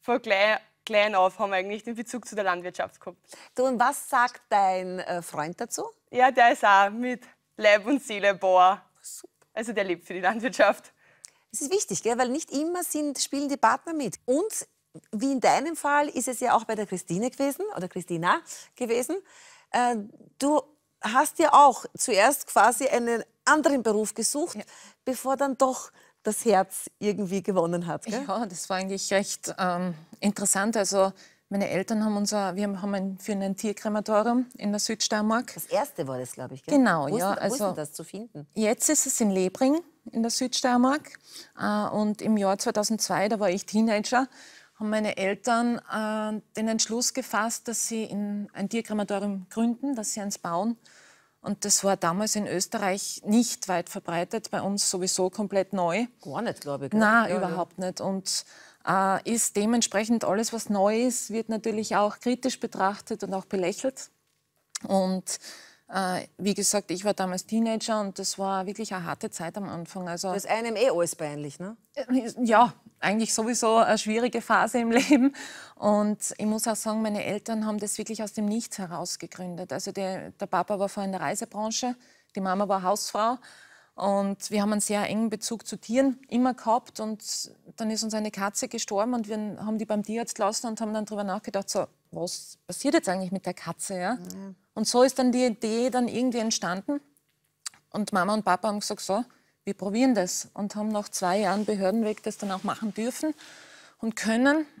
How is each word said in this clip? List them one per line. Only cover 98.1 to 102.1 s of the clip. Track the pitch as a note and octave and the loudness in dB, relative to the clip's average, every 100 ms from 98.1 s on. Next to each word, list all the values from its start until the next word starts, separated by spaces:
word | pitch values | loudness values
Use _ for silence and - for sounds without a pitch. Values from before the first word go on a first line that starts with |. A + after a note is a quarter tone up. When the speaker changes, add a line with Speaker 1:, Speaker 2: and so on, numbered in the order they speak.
Speaker 3:
Mama | G3 F3+ | 0 2
und | G#3+ | 2
Papa | G3 F3+ A3+ | 2 2 2
haben | G#3 | -2
gesagt, | - G#3 | -4 -8
so, | - G3 B3+ _ _ _ | -2 -2 -2 _ _ _
wir | - | -8
probieren | G3+ F#3+ G#3 C4 A3+ | -6 -2 2 4 4
das. | F3+ - - | 2 -2 -8
Und | - G3+ | -8 -8
haben | G#3 G#3+ | -4 -2
nach | G#3 G#3 | -4 -4
zwei | - F#3 F#3+ | -2 0 2
Jahren | G3+ G3 | 2 0
Behördenweg | G#3+ G#3 F#3+ A3+ G#3+ | 0 0 2 2 0